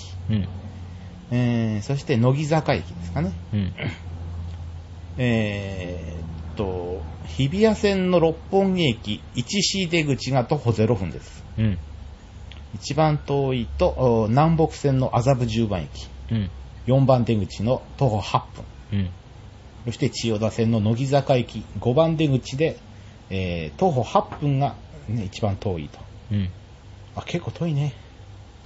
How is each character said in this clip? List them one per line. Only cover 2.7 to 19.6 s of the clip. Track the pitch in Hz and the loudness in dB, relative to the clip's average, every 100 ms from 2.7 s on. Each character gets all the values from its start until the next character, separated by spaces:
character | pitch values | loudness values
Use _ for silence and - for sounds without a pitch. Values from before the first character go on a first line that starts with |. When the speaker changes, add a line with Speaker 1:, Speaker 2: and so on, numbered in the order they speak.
Speaker 2:
駅 | 104 | 0
で | - - | -2 -8
す | 87 | -6
か | 131 | -2
ね。 | 185 - - | -2 -4 -4
Speaker 1:
う | 101 | -2
ん。 | 90 - 92 - - - - - - - - - - - - - | -2 -4 -6 -6 -10 -10 -8 -8 -8 -10 -12 -12 -14 -14 -10 0
Speaker 2:
え | 123 113 104 101 98 95 87 87 82 80 | 2 2 2 -2 -4 -6 -6 -6 -8 -8
ー | 80 - - | -8 -10 -8
っ | |
と、 | - 98 90 87 92 78 - - | -4 -2 -2 -4 -6 -8 -12 -6
日 | - 139 | -2 0
比 | 190 | 4
谷 | 220 | 4
線 | 208 208 196 185 | 6 2 2 4
の | 175 | 4
六 | 165 160 - | 4 2 0
本 | 196 196 | 2 4
木 | 185 151 | 4 2
駅 | 113 101 104 - | 2 -4 -6 -6
一 | 123 - 202 | -6 -2 0
C | - 196 170 | 0 0 0
出 | 170 | 2
口 | 151 127 127 | 2 0 0
が | 123 | 0
徒 | 117 151 | 2 2
歩 | 117 | 2
ゼ | 104 110 | 4 4
ロ | |
分 | 104 87 | 2 -2
で | - | -6
す。 | - - - - | -12 -16 -8 0
Speaker 1:
う | |
ん。 | 110 85 - - - - - - - - - | 0 0 -6 -14 -14 -16 -18 -18 -16 -16 -14
Speaker 2:
一 | - - | -10 -2
番 | 139 156 147 | 2 4 2
遠 | - 139 135 | 0 0 2
い | 127 113 - | 0 -2 0
と、 | 175 - | 0 4
お、 | 127 113 107 | 4 4 4
南 | 127 165 165 | 6 6 6
北 | 156 | 2
線 | - 143 131 | 2 2 2
の | 127 | 2
麻 | 117 117 | 4 4
布 | 123 | 4
十 | 117 113 110 | 2 2 2
番 | 92 | 0
駅、 | 71 - - - - | -4 -10 -14 -12 -4
Speaker 1:
う | |
ん。 | 113 92 - - - | -2 -2 -6 -14 -6
Speaker 2:
四 | - 135 | 2 6
番 | 135 127 | 6 6
出 | 117 | 4
口 | 110 92 - | 2 0 -2
の | 107 127 - - | 0 0 -4 0
徒 | 131 | 2
歩 | 107 | 2
八 | - - - - - - - | 0 -2 -2 -12 -16 -16 -4
分。 | 101 | -2
Speaker 1:
う | |
ん。 | 92 - - - - - | -2 -6 -18 -20 -18 -18